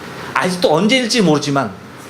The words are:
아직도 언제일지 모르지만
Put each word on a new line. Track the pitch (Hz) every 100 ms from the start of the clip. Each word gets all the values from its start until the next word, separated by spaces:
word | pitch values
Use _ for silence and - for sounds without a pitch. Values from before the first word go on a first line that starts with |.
| - - -
아직도 | 131 180 180 175
언제일지 | 156 208 262 233 247
모르지만 | 175 147 147 139 110 - - - -